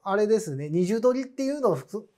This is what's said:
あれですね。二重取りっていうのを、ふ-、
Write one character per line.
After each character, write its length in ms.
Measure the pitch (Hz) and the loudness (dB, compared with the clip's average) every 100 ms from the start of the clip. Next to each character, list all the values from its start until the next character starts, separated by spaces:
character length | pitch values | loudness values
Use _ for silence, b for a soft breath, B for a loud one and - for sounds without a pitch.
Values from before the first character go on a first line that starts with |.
あ 120 | 196 202 | -2 0
れ 100 | 214 | 2
で 120 | 220 | 2
す 140 | 160 135 | 0 -6
ね。 120 | 151 | -2
二 160 | 165 180 | 0 0
重 120 | 226 | 2
取 240 | 247 254 | 2 0
り 20 | 262 | -4
っ 40 | |
て 140 | - | -6
い 80 | 269 | -4
う 100 | 294 | 0
の 100 | 233 | 0
を、 40 | 147 | 0
ふ-、 340 | - 208 - | -4 -12 -14